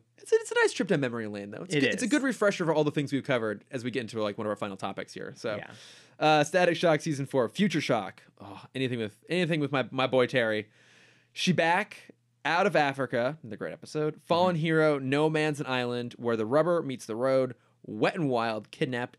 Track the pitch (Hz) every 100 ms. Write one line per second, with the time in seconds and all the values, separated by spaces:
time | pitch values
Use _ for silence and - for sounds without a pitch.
0 | _ _ - 440 440 466 440 - 226 160
1 | 127 117 107 104 101 107 - 147 127 104
2 | 240 294 262 - 202 196 165 156 147 156
3 | 139 135 - 123 110 101 - 135 123 127
4 | 110 113 104 104 107 104 104 95 101 95
5 | 95 - 101 - 117 104 - 110 - -
6 | - - 151 151 143 185 175 165 175 156
7 | 170 139 135 135 110 - 202 160 - 117
8 | 95 - - - 92 - - 127 131 123
9 | 104 - - 175 165 165 139 139 117 131
10 | 127 127 123 131 113 107 107 _ _ _
11 | _ _ _ - 185 165 165 180 208 -
12 | - - _ _ 143 170 196 156 143 135
13 | 127 123 123 156 113 101 82 82 - 151
14 | 151 - - 170 185 170 165 160 156 143
15 | 131 143 156 156 151 139 131 127 123 120
16 | 120 - 117 113 110 143 160 175 139 131
17 | - 110 131 135 127 - _ _ - 107
18 | 160 196 147 120 113 110 104 - 139 123
19 | 123